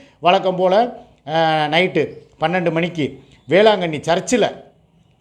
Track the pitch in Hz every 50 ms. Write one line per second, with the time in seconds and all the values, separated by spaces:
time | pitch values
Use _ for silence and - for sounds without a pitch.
0 | - - _ - 151 170 185 190 190 185 180 170 185 185 180 214 240 247 - -
1 | - - _ _ - 139 156 165 160 160 156 156 151 147 151 170 185 180 - 170
2 | 139 - - - - _ _ - 151 160 175 185 170 170 160 165 170 175 170 165
3 | 143 120 - - - - - _ _ - 147 185 214 220 208 190 180 170 156 139
4 | - 160 170 185 180 - 247 226 185 123 - - - - _ _ _ _ _ _
5 | _ _ _ _